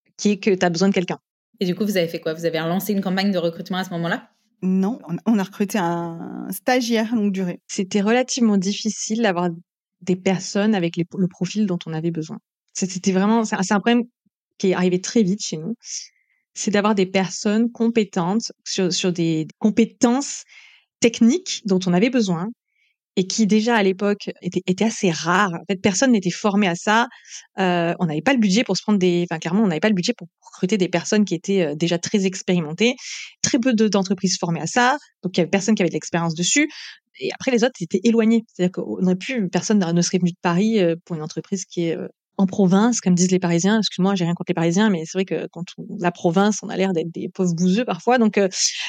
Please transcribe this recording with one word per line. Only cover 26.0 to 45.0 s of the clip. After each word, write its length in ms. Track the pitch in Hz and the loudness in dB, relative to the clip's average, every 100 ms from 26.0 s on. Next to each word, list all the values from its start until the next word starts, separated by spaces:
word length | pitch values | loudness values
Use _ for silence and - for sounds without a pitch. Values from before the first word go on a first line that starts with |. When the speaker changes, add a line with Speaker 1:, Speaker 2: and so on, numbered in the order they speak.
| 269 | 2
Speaker 1:
n'était 180 | 226 185 | 2 0
formé 360 | - 214 202 202 | -2 0 2 0
à 80 | |
ça. 340 | 170 - 220 247 - - - - - | 0 0 2 0 -6 -20 -20 -12 -2
Euh, 360 | 185 175 170 170 | 0 0 0 -2
on 60 | 175 | -2
n'avait 160 | 151 | -2
pas 100 | 170 | 0
le 60 | 269 | 2
budget 260 | 208 190 | 4 2
pour 120 | 254 185 | 0 -2
se 60 | |
prendre 160 | - 208 | 0 2
des, 280 | 180 175 175 | 2 2 0
enfin, 100 | 160 | -4
clairement, 240 | 165 190 | -2 2
on 40 | 220 | 2
n'avait 140 | 156 | 2
pas 100 | 214 | 0
le 40 | |
budget 200 | 196 175 | 0 -2
pour 140 | 240 170 _ | -4 -8 _
recruter 380 | - - 185 214 | -20 -6 -2 0
des 100 | 180 | 0
personnes 380 | 180 170 214 202 | -2 0 0 0
qui 80 | |
étaient, 280 | 175 - 196 | -2 -2 0
euh, 120 | 160 | 0
déjà 240 | 151 170 175 | -2 -2 -2
très 260 | - 214 | -2 0
expérimentées. 680 | 190 185 - 180 151 165 233 254 - - - - | 0 -2 -2 0 0 0 0 0 -8 -14 -16 -6
Très 160 | - 277 | -2 0
peu 160 | 240 | 2
de, 140 | 220 220 | 4 4
d'entreprises 500 | 196 190 190 190 - | 2 0 -2 -2 -2
formées 220 | 170 165 | -4 -4
à 60 | 151 | -2
ça. 300 | 254 247 294 - _ | 2 2 2 -6 _
Donc, 140 | 180 185 | -4 0
il 40 | |
y 20 | |
avait 80 | 160 | 0
personne 240 | 196 190 | 0 2
qui 80 | 214 | 2
avait 80 | 175 | 2
de 40 | |
l'expérience 400 | 156 - 175 170 | -2 -4 -2 -2
dessus. 340 | 160 175 - 302 - - - _ - | -2 0 0 0 -4 -18 -20 _ -10
Et 100 | - | -8
après, 160 | - - | -6 0
les 140 | 247 | 2
autres 100 | 240 - | 2 0
étaient 200 | 170 196 | -4 0
éloignés. 400 | 233 226 220 226 220 | 2 4 4 2 0
C'est-à-dire 240 | - 180 | -2 -2
qu'on 320 | 185 - - | -2 -8 0
aurait 120 | 185 185 | 0 0
pu, 320 | 185 254 180 | -2 -2 -2
personne 280 | 175 - 208 | -2 2 2
ne 240 | 170 175 | 2 2
serait 160 | 170 185 | 2 0
venu 120 | 175 | 0
de 80 | 175 | -2
Paris, 400 | 180 170 220 226 | 0 2 2 2
euh, 160 | 170 165 | 2 0
pour 100 | - | -6
une 80 | 160 | -8
entreprise 440 | 151 - - 190 - | -8 -8 -6 -6 -6
qui 220 | - 170 | -4 -4
est, 80 | - | -4
euh, 120 | - _ _ - | -8 _ _ -2
en 80 | 190 | 0
province, 540 | 190 190 196 233 233 | 2 4 6 4 2
comme 120 | - | 2
disent 160 | 180 180 | 2 4
les 80 | 185 | 2
Parisiens. 400 | 180 170 180 220 | 2 2 2 2
Excuse-moi, 360 | 196 - 190 | 0 0 0
j'ai 100 | 196 | 2
rien 80 | 170 | 0
contre 180 | 175 180 | -2 -4
les 40 | |
Parisiens, 340 | 175 165 175 220 | 0 2 4 2
mais 160 | 180 | 2